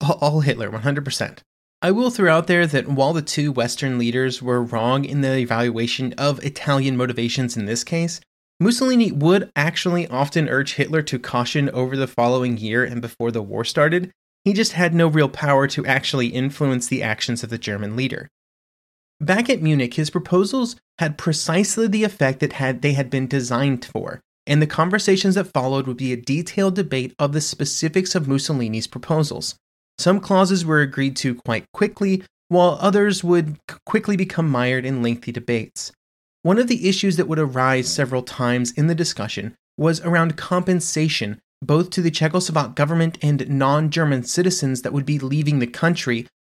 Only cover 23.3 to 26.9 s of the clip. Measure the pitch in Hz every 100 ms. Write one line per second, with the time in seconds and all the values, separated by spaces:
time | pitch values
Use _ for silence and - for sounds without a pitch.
23.3 | 143 120 123 139 131 - 107 92 - _
24.3 | _ - 147 151 - 170 202 196 190 196
25.3 | 190 190 147 127 135 131 120 131 123 120
26.3 | 139 175 - 196 185 175